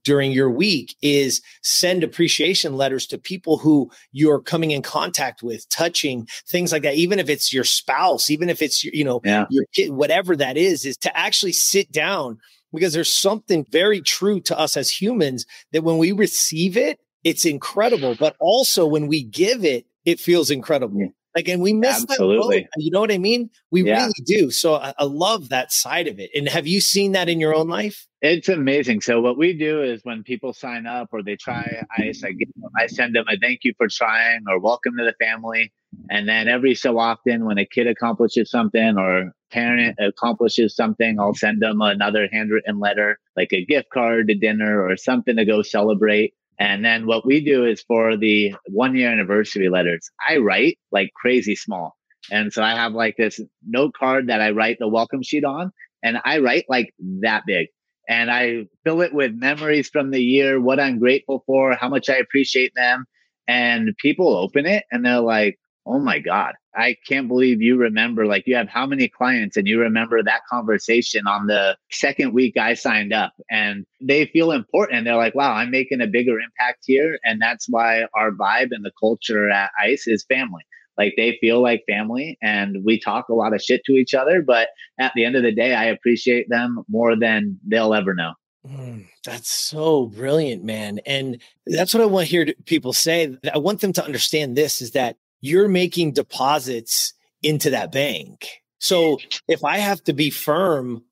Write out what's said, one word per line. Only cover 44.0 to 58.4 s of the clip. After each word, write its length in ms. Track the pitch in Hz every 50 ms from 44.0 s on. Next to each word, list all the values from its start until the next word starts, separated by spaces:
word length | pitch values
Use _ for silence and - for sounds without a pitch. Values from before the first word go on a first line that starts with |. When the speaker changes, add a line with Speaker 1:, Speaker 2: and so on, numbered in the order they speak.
| 120 117 117 113 110 107
Speaker 2:
to 60 | 107
dinner 480 | 98 110 107 107 107 107 107 107 104 92
or 120 | 92 92
something 400 | - - 127 127 123 - 127 113
to 80 | 113 107
go 180 | 104 107 107
celebrate. 720 | 104 - - 107 104 110 107 95 107 107 104 107 110 - - _ _ _ _ -
And 260 | 101 104 98 101 110
then 220 | 117 113 113 113
what 180 | 110 113 113 110
we 160 | 127 139 156 147
do 200 | 147 139 127 120
is 160 | 117 107 -
for 340 | - - 117 113 113 113 110
the 360 | 104 110 107 104 107 104 101 98 - -
one 300 | 95 98 110 131 131 131
year 160 | 127 123 120
anniversary 560 | 113 110 95 90 101 107 107 - - 104 95 90
letters, 420 | 90 90 87 87 85 82 - - _ - - 143
I 100 | 160 143
write, 380 | 107 101 92 104 131 170 - - _ _
like, 220 | 98 101 98 - -
crazy 400 | - - 123 127 123 - 104 98
small. 400 | - - 107 98 90 82 73 - _ _ _ _ _ - -
And 200 | 104 107 107 104
so 120 | - 113 110
I 100 | 110 113
have, 200 | 117 117 113 110
like, 220 | 117 113 110 -
this 240 | - 113 104 - - 104 - _ _ -
note 280 | 104 117 127 147 139 -
card 300 | - 131 131 131 135 127
that 140 | 120 113 107
I 100 | 110 107
write 280 | 104 110 110 113 113 -
the 80 | 117 107
welcome 340 | 113 113 117 - 139 135
sheet 220 | 120 - 151 151 143
on, 260 | 139 135 156 185 190 - _ - - _ _
and 160 | - 117 117 117 -
I 140 | 135 151 156
write, 240 | 131 120 131 135 - -
like, 240 | 127 123 110 - _ - 90 92 95 95
that 240 | 107 110 107 104 85
big. 220 | 95 95 85 80 - _ _ _ _ _ _ _ -
And 200 | 117 117 117 117
I 360 | 120 123